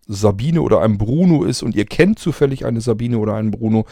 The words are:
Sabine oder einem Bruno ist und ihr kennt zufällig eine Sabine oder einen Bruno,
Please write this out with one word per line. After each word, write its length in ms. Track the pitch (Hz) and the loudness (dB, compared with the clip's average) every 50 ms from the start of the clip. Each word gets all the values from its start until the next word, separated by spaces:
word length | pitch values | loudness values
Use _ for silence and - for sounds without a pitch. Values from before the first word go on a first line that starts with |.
| _ | _
Sabine 540 | - 101 95 107 104 95 101 123 165 170 160 | -12 -4 0 2 2 2 0 -2 -2 0 0
oder 200 | - - 107 82 | 2 2 2 2
einem 160 | 95 113 104 | 4 2 0
Bruno 460 | 101 104 113 135 165 185 175 160 143 - | 0 -2 -2 0 2 4 4 4 2 2
ist 200 | - 131 - - | -2 -4 -4 -4
und 120 | 117 - | -2 -2
ihr 100 | 101 101 | -2 -2
kennt 320 | - - - 170 202 220 | -2 2 2 2 2 2
zufällig 480 | - - 180 - - 147 139 135 - - | 0 -4 -6 -2 0 0 -2 -2 -4 -4
eine 140 | - 117 113 | -4 -4 -2
Sabine 400 | 113 123 110 107 120 120 120 110 | -2 -2 -2 -2 -2 -2 -2 -2
oder 160 | 107 104 104 | 0 -2 -2
einen 160 | 110 110 107 | -2 -2 -4
Bruno, 340 | 101 120 113 110 110 110 110 - | -2 -2 -2 0 0 0 -2 -4